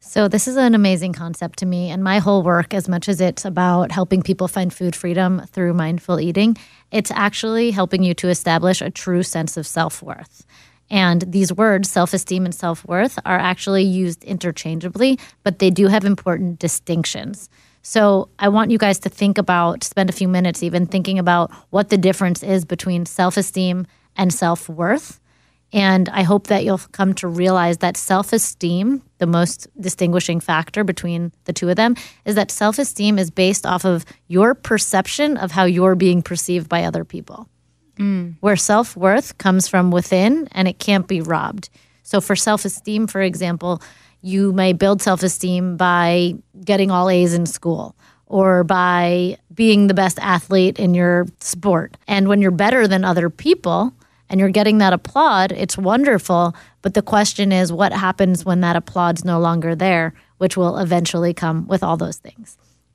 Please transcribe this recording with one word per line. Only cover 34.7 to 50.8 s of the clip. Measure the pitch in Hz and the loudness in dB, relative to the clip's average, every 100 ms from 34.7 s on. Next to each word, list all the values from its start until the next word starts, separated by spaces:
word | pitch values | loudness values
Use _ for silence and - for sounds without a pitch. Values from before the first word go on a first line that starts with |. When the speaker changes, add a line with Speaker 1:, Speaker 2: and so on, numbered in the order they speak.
| 220 - 196 190 - 294 285 | -2 0 -2 -2 -2 -2 0
Speaker 1:
of | 190 | -4
how | 160 | 0
you're | 185 175 185 | 2 4 4
being | 185 185 180 | 4 4 2
perceived | 165 175 - 180 160 | 0 -6 -4 -4 -2
by | 170 | -2
other | 170 165 165 | -2 -4 -8
people. | 170 - - - _ _ _ _ _ | -12 -16 -20 -20 _ _ _ _ _
Speaker 2:
Mm. | 202 190 175 160 | -4 -2 -6 -4
Speaker 1:
Where | 202 | 0
self-worth | 202 - 214 240 - 185 214 - - | 0 2 2 0 0 2 2 0 -4
comes | 196 185 180 | 0 2 2
from | 190 180 | 2 2
within | 175 175 185 202 294 294 | 2 2 2 2 2 -2
and | - 185 | -2 -2
it | 175 | -2
can't | - 196 185 | 0 0 0
be | 190 | -4
robbed. | 160 165 147 208 - _ _ _ | -2 -2 -4 -8 -14 _ _ _
So | - 208 | -4 -2
for | - 190 | 0 -2
self-esteem, | - 214 202 - - 214 220 | 0 -2 -4 -10 -6 -4 -4
for | 190 | -2
example, | 190 170 175 175 175 170 - - _ _ | -2 -2 -4 -4 -4 -6 -8 -20 _ _
you | 185 190 196 | -4 0 2
may | 190 185 | 2 2
build | 180 196 202 | 4 2 2
self-esteem | 208 185 185 - 180 180 185 175 | 2 0 0 -4 -2 -2 -2 0
by | 180 175 170 175 175 175 - - | 2 2 2 2 0 -2 -14 -20
getting | 185 196 196 | -2 2 2
all | 185 180 | 2 2
A's | 180 175 | 4 2
in | 170 170 | 2 -2
school | - 170 156 - - _ _ _ | -4 -4 -4 -6 -16 _ _ _
or | 202 190 180 | 2 4 4
by | 170 185 180 175 175 175 180 - _ | 2 2 2 2 2 0 -2 -6 _
being | 165 220 208 202 | 0 4 6 4
the | |
best | 190 190 - | 4 0 0
athlete | 196 180 - 190 185 | -2 -2 2 2 2
in | 190 | 2